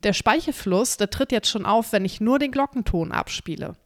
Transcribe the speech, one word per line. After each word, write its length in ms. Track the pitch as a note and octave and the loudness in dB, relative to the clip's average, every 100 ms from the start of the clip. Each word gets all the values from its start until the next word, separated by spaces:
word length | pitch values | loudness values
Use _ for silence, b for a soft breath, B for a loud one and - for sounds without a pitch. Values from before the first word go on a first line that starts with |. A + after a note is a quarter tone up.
der 120 | G#3+ | 0
Speichelfluss, 800 | F#3+ - C#4 D#4+ - - F#3 B3+ - | 0 2 2 0 -4 0 2 2 0
der 140 | G3+ | -2
tritt 200 | - C4+ | 0 0
jetzt 200 | A3+ - | 0 0
schon 160 | A3 - | -2 2
auf, 260 | A3 A3 | 2 2
wenn 140 | G#3 F#3+ | 0 0
ich 160 | - | -2
nur 160 | G#3+ C4+ | 2 2
den 140 | C#4+ | 2
Glockenton 600 | C4 C#4 C4 G#3+ F3 D#3+ | 0 -2 -2 0 0 0
abspiele. 640 | - - - - D#3 - - | -4 -4 -8 -8 -8 -8 -10